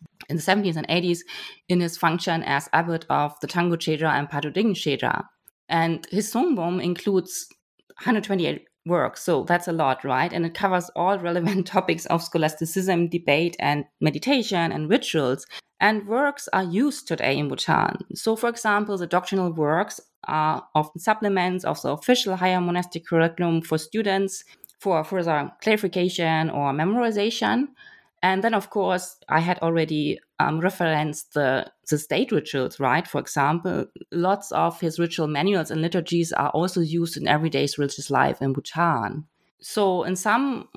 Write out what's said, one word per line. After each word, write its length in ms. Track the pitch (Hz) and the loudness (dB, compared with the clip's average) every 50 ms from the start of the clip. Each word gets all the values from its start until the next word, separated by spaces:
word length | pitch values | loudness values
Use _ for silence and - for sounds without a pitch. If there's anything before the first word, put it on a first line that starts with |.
| - - _ - - - | -20 -20 _ -20 -10 -6
in 80 | 147 | -6
the 60 | 165 - | -2 0
seventies 340 | - 190 208 202 180 160 | 2 2 2 2 0 -2
and 100 | 156 147 - | -2 -2 -2
eighties, 360 | 165 180 175 180 175 170 - - - - - - - - _ - | 0 0 2 0 0 -2 -4 -10 -16 -14 -14 -16 -16 -12 _ 0
in 120 | 180 180 | 2 2
his 180 | 175 170 165 - | 2 0 -2 0
function 440 | - 165 160 175 - 190 165 165 - | 0 2 2 0 0 0 -2 0 0
as 260 | - 139 139 143 - - | 0 -2 -2 0 0 0
abbot 340 | 156 170 170 165 165 165 - | 0 2 0 -2 -4 -2 0
of 280 | 139 143 147 147 - - | 0 0 0 0 -2 -6
the 80 | - 139 | -8 -4
Tangu 280 | - 175 175 175 170 | 0 0 2 2 0
Chedra 340 | 160 - - 156 147 160 156 | 0 0 -2 -2 0 2 2
and 200 | 139 139 143 - | 2 2 0 -2
Padu 220 | - 143 147 151 - | -4 -4 -4 -2 0
Dingen 220 | 190 220 226 190 | 0 2 2 0
Chedra. 500 | - - 156 139 123 - 123 - - - - _ _ _ _ _ _ _ - | 0 0 -2 0 0 0 0 0 0 -4 -8 _ _ _ _ _ _ _ -2
And 380 | 156 165 165 165 170 - - - | 0 0 2 0 0 -2 -6 -6
his 200 | - 196 214 - | -4 -4 -2 -2
Songbom 500 | - 226 294 359 285 190 165 175 180 185 | -2 0 0 2 2 0 0 -2 -2 -2
includes 680 | - 175 175 170 - 208 196 185 175 - - - - - - _ _ _ _ _ _ _ _ | -2 -2 -2 -2 0 0 2 2 0 -2 -6 -12 -12 -14 -18 _ _ _ _ _ _ _ _
hundred 280 | - - 254 226 214 - | -6 -2 0 0 0 0
twenty-eight 420 | - 196 185 165 147 147 - - _ _ _ - | 0 0 0 0 0 -2 -4 -8 _ _ _ -4
works, 360 | 165 175 165 131 - - - | -2 0 0 0 0 -2 -4
so 220 | - - 170 135 104 | -2 0 0 0 2
that's 240 | - 175 175 - | 2 0 0 0
a 60 | 185 165 | -2 -2
lot, 320 | 160 151 135 131 - - | 0 2 2 0 0 -2
right? 280 | 143 127 127 151 175 - | -2 0 0 0 0 0
And 140 | 170 165 | -2 -2
it 80 | 165 165 | -2 -2
covers 360 | - 208 190 185 180 170 - - | -2 0 2 2 0 0 -2 -4
all 240 | 165 170 185 202 190 | -2 0 0 0 0
relevant 480 | 175 175 170 175 170 190 196 190 175 | 0 -2 0 0 2 2 2 0 0
<laughs> 100 | - - | 0 0
topics 300 | 196 185 - 165 165 - | 0 2 2 0 -2 -2
of 160 | - 165 165 165 | 0 0 0 0
scholasticism, 840 | - - 170 151 156 156 - 165 165 - 190 185 190 180 170 175 165 | 0 0 0 0 0 0 -2 -6 -4 -2 -2 0 0 2 2 2 0
debate, 480 | 170 175 170 - 143 156 170 170 170 - | 0 -2 2 2 2 4 2 0 -2 -2
and 260 | - 143 147 147 135 - _ - | -2 0 0 0 -2 -6 _ -2
meditation, 720 | 156 156 143 151 - 254 285 262 214 - 196 175 170 160 | 0 0 0 0 0 2 2 2 2 0 0 0 0 0
and 180 | - 151 156 151 | -2 -4 0 2
rituals. 560 | 208 294 - - - 160 139 123 131 - - - - - - _ _ - | 2 0 2 0 0 0 2 2 0 -2 -4 -10 -18 -18 -20 _ _ 0
And 280 | 185 208 220 208 208 | 2 2 2 0 -2
works 420 | 202 220 247 294 285 285 - - - - | -2 0 0 2 0 0 -4 -6 -2 -2
are 80 | 190 190 | 0 0
used 440 | 175 165 202 277 294 277 - - | 0 2 2 2 2 0 -2 -6
today 300 | - 165 - - 131 139 | -6 -4 -2 0 0 0
in 120 | 139 147 143 | 0 0 -2
Bhutan. 500 | 135 - - - 156 - - - - - - - - | -2 -2 0 2 2 4 4 2 0 -4 -8 -10 -12
So, 200 | - - 226 226 | -6 -2 -2 0
for 140 | 226 - 233 | 0 0 -2
example, 480 | 233 - - 220 202 208 208 208 202 | -2 -2 0 0 2 2 0 0 -2
the 100 | 185 175 | -4 -2
doctrinal 460 | 165 - 180 180 - 196 190 180 175 165 | 0 0 0 0 0 0 0 0 0 0
works 480 | 160 151 147 156 170 208 208 - - - _ _ _ - | 0 2 2 2 2 0 -2 -6 -14 -18 _ _ _ -8
are 400 | - - 156 151 156 151 127 - - - | -4 -2 0 2 2 0 -2 -4 -2 0
often 260 | 156 151 - - 170 | 0 0 0 -4 -4
supplements 640 | - - 214 - 220 208 196 190 180 180 185 180 180 | 0 0 0 2 0 0 2 2 2 0 0 -2 -2
of 180 | 160 151 - - | -2 -4 -2 -2
the 80 | 131 | -4
official 460 | 143 151 - - 247 240 - 196 185 | -4 0 2 2 2 2 2 0 -2
higher 260 | 180 185 185 185 180 175 | 0 2 2 2 2 2
monastic 440 | 175 175 180 175 180 - 170 - | 2 0 0 -2 -4 -8 -12 -4
curriculum 540 | - 170 165 165 170 170 - 175 170 165 165 | 0 4 4 4 4 2 0 0 0 2 0
for 160 | 160 - 160 | 0 0 -2
students 640 | 160 160 - - 220 220 202 190 196 196 190 - - - - - - - - - _ | -4 -2 -4 -4 -2 0 0 0 0 0 -2 -4 -8 -14 -18 -20 -20 -20 -20 -16 _
for 240 | - 196 180 156 156 | -2 0 0 0 0
further 480 | - 202 185 170 165 156 147 143 - - - | 0 -2 -2 0 0 0 0 -2 -4 -8 -4
clarification 880 | - 220 214 214 208 180 - 180 180 185 - - 170 160 160 156 160 160 | 0 2 2 2 2 0 0 0 0 0 0 0 0 2 2 2 2 0
or 240 | - 143 143 139 135 | 0 0 0 0 0
memorization. 920 | 151 160 185 214 247 240 226 214 208 202 226 - - 226 208 214 240 294 - - - - - - - _ _ _ _ - | 2 2 2 2 2 2 0 0 0 0 0 0 0 0 2 2 2 0 -2 -4 -12 -20 -20 -20 -20 _ _ _ _ 0
And 200 | 185 190 190 202 | 2 2 2 2
then, 120 | 226 226 | 2 2
of 160 | 196 196 - | 0 0 -2
course, 480 | - 214 190 185 185 180 180 - - - _ - | -2 0 0 2 0 0 -2 -6 -14 -18 _ -2
I 120 | 143 160 | 0 2
had 180 | 165 175 180 - | 2 2 0 2
already, 600 | 170 165 165 165 160 156 160 151 147 151 - - - _ _ - | 2 2 2 2 2 2 0 0 0 0 -2 -4 -8 _ _ 0
um, 200 | 151 139 156 160 | 0 2 2 2
referenced 760 | 165 190 185 - 180 160 160 151 156 151 147 - - - - | 0 0 0 0 2 2 2 2 0 0 -4 -6 -10 -6 -2
the, 360 | 151 143 131 131 135 - - - _ _ - | 0 2 2 2 2 0 -4 -10 _ _ -2
the 80 | 151 147 | -2 -2
state 340 | - - 147 160 269 - 220 | -2 0 0 0 0 0 0
rituals, 480 | 151 151 - - 139 127 139 - - | -2 -2 -2 -2 -2 -2 -2 -2 -2
right? 260 | 135 127 127 160 180 | 0 2 2 2 0
For 140 | - - 143 | -2 -4 -6
example, 640 | 131 - - 147 139 143 156 170 165 190 175 - - - - - - - | -6 -4 -2 0 2 2 2 0 -2 -2 -2 -2 -4 -6 -8 -16 -14 -8
lots 420 | - 175 170 185 202 202 - - - | -4 -2 0 0 0 0 -2 -4 -2
of 280 | 156 160 165 165 - | 0 0 0 0 -2
his 180 | 180 160 160 - | -4 -4 -2 -2
ritual 280 | 170 165 - - 160 | -2 -2 -2 -2 -2
manuals 440 | 151 151 143 160 196 202 180 156 - | -2 0 0 0 2 2 0 0 -2
and 120 | - 156 160 | -2 -2 -2
liturgies 500 | 170 170 180 165 - 170 170 165 165 - | 0 0 -2 -2 0 0 0 0 0 0
are 160 | - 143 147 | 0 0 0
also 300 | - 156 170 185 180 185 | 0 0 -2 0 0 0
used 380 | 165 151 160 170 165 165 - - | 0 0 0 -2 -2 -4 -4 -2
in 100 | - - | 0 2
everyday 400 | 147 151 160 160 147 135 139 139 - | 2 2 2 0 0 0 0 0 0
religious 340 | - 143 139 - - 139 - | -2 -2 -2 -4 -6 -6 -2
life 300 | 139 127 135 139 135 - | 2 2 2 2 0 0
in 140 | 135 135 131 | -2 -2 -2
Bhutan. 720 | - - - - 160 170 170 151 120 107 98 - 156 156 - _ _ _ _ _ _ | -2 -6 -6 -2 0 0 2 2 0 -2 -4 -6 -8 -10 -12 _ _ _ _ _ _
So 440 | - - - 214 202 190 180 180 - | -16 -6 -2 0 2 2 2 0 0
in 120 | - 185 | -2 -4
sum, 520 | 185 - 214 214 247 277 277 254 - - - - | -2 0 2 2 2 2 0 -2 -4 -8 -12 -16